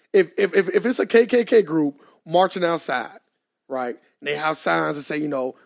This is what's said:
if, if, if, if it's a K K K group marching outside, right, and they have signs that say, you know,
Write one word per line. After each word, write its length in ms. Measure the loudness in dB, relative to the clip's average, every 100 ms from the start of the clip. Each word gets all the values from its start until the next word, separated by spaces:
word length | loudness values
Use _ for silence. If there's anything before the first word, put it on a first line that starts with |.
| _
if, 180 | 2 2 0
if, 160 | 0
if, 140 | 0 0
if 120 | 0 0
it's 120 | -2
a 80 | 2
K 200 | 4 4
K 180 | 2
K 160 | 4 2
group 380 | 2 0 0 -4 _ _
marching 400 | -2 2 2 0
outside, 540 | -2 -2 -4 -6 -6 -14 _ _ _ _ -10
right, 280 | -8 -6 -10 _ _
and 80 | -8
they 80 | -4
have 200 | -4 -4
signs 400 | -2 -2 -2 -4
that 60 |
say, 160 | -6 -6
you 100 | -4
know, 260 | -4 -6 -8